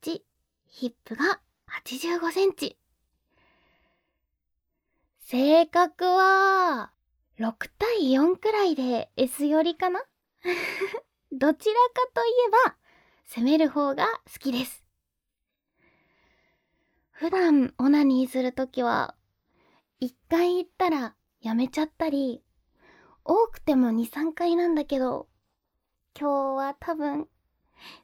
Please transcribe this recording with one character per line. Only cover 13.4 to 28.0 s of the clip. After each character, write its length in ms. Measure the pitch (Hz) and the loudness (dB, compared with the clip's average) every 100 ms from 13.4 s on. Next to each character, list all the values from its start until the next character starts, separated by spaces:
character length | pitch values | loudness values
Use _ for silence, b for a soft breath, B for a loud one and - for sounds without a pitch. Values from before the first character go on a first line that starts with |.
| 247 | 2
め 120 | 311 | 2
る 120 | 302 | 2
方 260 | 294 285 277 | 0 -2 0
が 100 | - - - | -2 -4 -10
好 60 | - | -12
き 140 | 269 | -6
で 120 | 247 254 | -6 -6
す。 180 | - _ _ _ _ _ _ _ _ _ _ _ _ _ _ _ _ _ _ _ _ _ _ _ | -12 _ _ _ _ _ _ _ _ _ _ _ _ _ _ _ _ _ _ _ _ _ _ _
普 220 | - 330 | -8 -2
段 420 | 381 349 294 247 - | 2 4 4 2 0
オ 100 | 262 | 2
ナ 140 | 294 | 4
ニ 240 | 277 254 254 | 4 2 0
ー 20 | |
す 100 | 262 | -2
る 140 | 254 | -4
と 140 | 262 262 | -4 -6
き 160 | - | -4
は、 320 | 240 226 - - _ _ _ _ _ _ _ - | -2 -2 -4 -10 _ _ _ _ _ _ _ -12
一 140 | 247 - - | -12 -12 -2
回 300 | 330 359 359 | 0 2 0
行 100 | 349 | -4
っ 20 | - | -2
た 120 | 359 | 0
ら 260 | 302 233 - _ _ | 0 -4 -12 _ _
や 140 | 220 | -4
め 160 | 226 254 | -2 -2
ち 100 | - | -4
ゃ 40 | |
っ 40 | 311 | -6
た 220 | - 320 | -4 -4
り、 340 | 277 262 240 _ _ _ b b b b b | -2 -4 -6 _ _ _ b b b b b
多 240 | - 392 453 | -2 0 0
く 120 | - | -2
て 180 | - 262 | 0 2
も 120 | 247 | 2
二、 140 | 226 233 | 0 -4
三 280 | 285 320 | -4 -6
回 240 | 311 349 339 | -2 0 0
な 100 | 349 | 0
ん 80 | 311 | 0
だ 80 | |
け 160 | 294 269 | -2 -2
ど、 300 | 254 135 - _ _ _ _ _ _ _ _ - | -2 -4 -10 _ _ _ _ _ _ _ _ -8
今 360 | 285 277 269 269 | -4 -2 -2 -4
日 20 | |
は 180 | 277 285 | -6 -6
多 160 | - | -8
分、 360 | 320 294 294 311 _ _ _ _ B B B | -4 -4 -6 -10 _ _ _ _ B B B